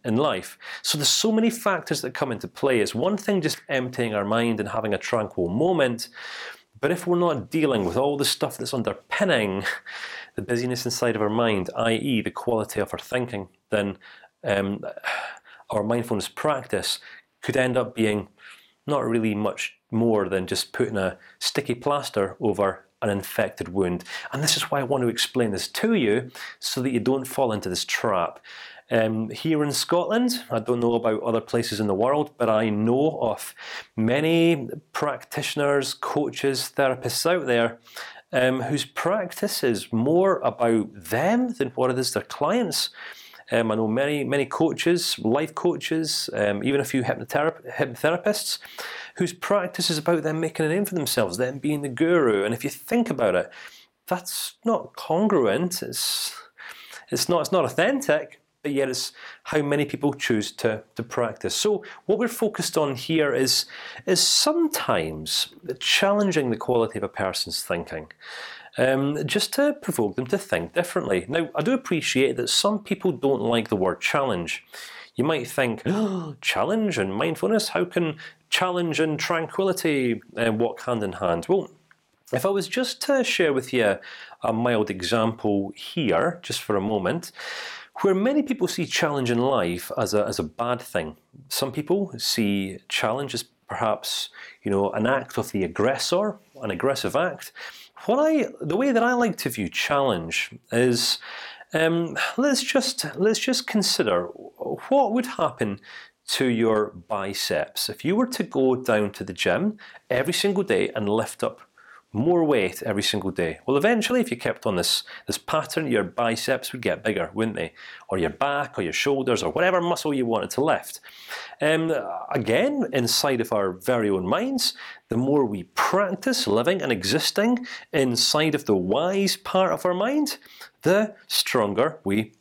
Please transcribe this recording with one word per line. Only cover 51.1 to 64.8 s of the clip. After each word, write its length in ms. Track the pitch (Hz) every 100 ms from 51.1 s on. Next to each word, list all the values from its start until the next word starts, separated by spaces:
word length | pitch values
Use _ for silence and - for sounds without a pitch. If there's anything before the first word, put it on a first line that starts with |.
| - 101 87
them 200 | 127 139
being 240 | 143 147
the 80 | 143
guru. 540 | 123 160 175 131 104
And 100 | 104
if 100 | 117
you 60 | 143
think 400 | - - 240 233
about 240 | 135 110
it, 180 | 90 - - - - - _ -
that's 500 | 180 - - - -
not 320 | 226 226 - -
congruent. 840 | - 165 214 180 113 110 175 -
It's, 540 | - - - - - - - - - - - - -
it's 200 | 120 -
not, 120 | 175
it's 100 | 147
not 140 | 185 156
authentic, 760 | - 196 277 - 151 147 - _ _
but 80 | 147
yet 160 | 139 135
it's 220 | 123 - - - -
how 180 | - 156
many 240 | 143 143 143
people 260 | - 147 139
choose 360 | - 113 104
to, 280 | - 117 107 - -
to 80 |
practice. 500 | 117 - 117 107 -
So 300 | - 214 208 - - -
what 100 | 208
we're 100 | 233
focused 520 | - 220 220 170 165
on 160 | 147 127
here 360 | 127 160 147
is, 360 | 127 131 - - - - - -
is 200 | 185 -
sometimes 1300 | - - 320 320 -